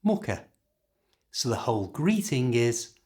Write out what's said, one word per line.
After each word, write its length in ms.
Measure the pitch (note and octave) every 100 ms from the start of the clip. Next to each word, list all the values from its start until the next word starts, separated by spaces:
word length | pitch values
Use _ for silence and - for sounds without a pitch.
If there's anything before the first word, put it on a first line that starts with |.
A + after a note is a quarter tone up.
mucker. 380 | G#3 A3 - G2 - _ _ _ _ _ _ _ _
So 180 | - B2+
the 80 | A2+
whole 320 | - A2+ G2
greeting 680 | - D#3 A3 - C3+ B2+
is 400 | A#2 A#2+ A2+ - _